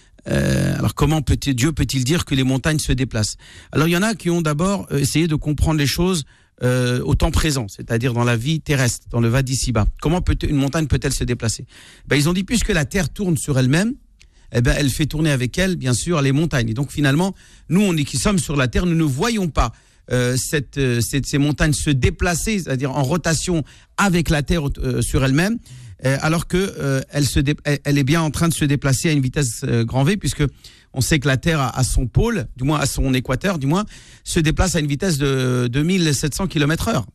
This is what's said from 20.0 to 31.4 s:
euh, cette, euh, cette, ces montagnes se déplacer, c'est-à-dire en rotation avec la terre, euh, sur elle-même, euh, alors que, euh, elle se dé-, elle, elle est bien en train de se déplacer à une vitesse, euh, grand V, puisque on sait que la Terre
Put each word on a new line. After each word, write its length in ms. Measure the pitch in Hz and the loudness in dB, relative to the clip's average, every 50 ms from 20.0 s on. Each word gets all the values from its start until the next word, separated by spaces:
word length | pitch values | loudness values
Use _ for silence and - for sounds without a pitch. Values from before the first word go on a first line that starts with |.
| - - | -8 -2
euh, 260 | 120 127 123 123 127 | 0 0 0 0 0
cette, 420 | 123 - - 165 147 - - - 139 | -2 -4 -2 -4 -4 -4 -4 -4 -2
euh, 220 | 135 127 120 120 | 0 0 2 0
cette, 260 | 110 - 151 139 123 | 0 0 -2 -4 -2
ces 120 | - 147 139 | 0 0 0
montagnes 360 | 143 147 135 - 170 156 147 | 0 0 0 0 0 0 0
se 160 | - - 151 | 0 0 0
déplacer, 680 | 143 127 120 202 165 - - 180 170 147 - 226 214 196 | 0 2 2 0 0 2 0 0 0 0 -2 -2 -2 -2
c'est-à-dire 320 | 151 - 135 127 143 131 | -2 -4 -4 -2 -2 -2
en 140 | 131 147 135 | -2 -2 0
rotation 580 | 127 170 180 - 170 160 - - 185 170 160 135 - - - - _ - | 0 0 0 0 0 -2 0 0 -2 -2 -2 -2 -6 -12 -20 -20 _ -2
avec 320 | - 196 202 170 175 147 - | 0 2 2 2 2 2 2
la 140 | 160 147 | 0 0
terre, 220 | 143 - 175 170 143 135 - - | 0 0 -2 0 0 -2 -4 -4
euh, 220 | 131 131 123 123 | -4 -2 -2 -2
sur 240 | 113 110 - 143 135 | -2 0 0 2 2
elle-même, 340 | 135 135 156 180 214 233 240 - - - - - - - - - | 4 4 4 2 2 0 -4 -8 -14 -20 -20 -20 -20 -14 -4 -2
euh, 120 | 131 139 139 | -2 0 0
alors 260 | 156 156 165 170 - | 0 0 0 0 -2
que, 100 | - 175 | 0 0
euh, 460 | 180 196 190 - 151 143 139 135 131 - - | 0 0 -2 -4 -4 -2 -2 -2 -2 -4 -4
elle 160 | - 147 147 | -2 0 0
se 140 | 117 - 156 | 2 2 2
dé-, 160 | 139 147 143 - - | 2 2 0 -2 0
elle, 160 | 147 143 139 | -2 -2 -2
elle 160 | - 143 143 143 | 0 0 2 2
est 60 | 135 | 2
bien 180 | 127 165 170 | 2 2 2
en 80 | 160 156 | 2 0
train 180 | - - 170 170 | 0 0 0 0
de 60 | - | 2
se 100 | - 156 | 0 0
déplacer 440 | 139 143 123 - 139 127 - - 170 | 0 0 0 2 0 0 2 2 2
à 40 | |
une 80 | 151 143 | 2 2
vitesse, 420 | 127 127 - 151 139 117 - - 139 | 0 0 0 -2 -2 -2 -4 -6 -4
euh, 200 | 131 123 117 117 | -2 0 0 0
grand 200 | 113 117 131 139 | 0 0 2 2
V, 120 | 165 220 | 2 2
puisque 280 | 190 - 135 - - 147 127 - - - - - - _ _ - | 0 -2 -4 -2 0 -2 -2 -2 -8 -20 -20 -20 -20 _ _ -4
on 60 | 135 | -4
sait 180 | 113 - 165 147 | 0 2 2 2
que 80 | 131 | 2
la 100 | 143 131 | 2 0
Terre 240 | 120 | 2